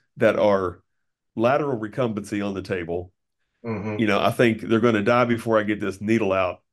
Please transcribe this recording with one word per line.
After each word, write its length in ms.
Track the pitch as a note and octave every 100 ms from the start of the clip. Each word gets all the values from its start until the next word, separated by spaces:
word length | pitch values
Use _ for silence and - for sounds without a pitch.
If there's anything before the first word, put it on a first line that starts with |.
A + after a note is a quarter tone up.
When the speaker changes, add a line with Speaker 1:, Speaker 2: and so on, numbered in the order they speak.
| _ -
Speaker 1:
that 200 | A2 -
are 440 | G#2 G2 F2+ - _ _ _ _ _ -
lateral 420 | A#2 D3 C#3+ A#2+
recumbency 680 | G#2+ B2 A#2+ G#2+ G2+ G#2
on 100 | G2+
the 80 | G2
table. 500 | - F#2+ E2 F2 F2+ _ _ _ _ _
Speaker 2:
Mm-hmm. 340 | A#2 G#2+ G#2+ G#2+
Speaker 1:
You 60 | G#2+
know, 120 | G2+
I 120 | G2+
think 300 | - A#2 G#2+
they're 180 | - A2
gonna 220 | A#2+ A2
die 220 | G2+ A#2+
before 340 | A#2+ A2+ A2+ A2
I 40 |
get 160 | G#2 G2+
this 220 | G2+ G2
needle 320 | G2+ A2+ G2
out, 300 | F#2+ F2+ F2 _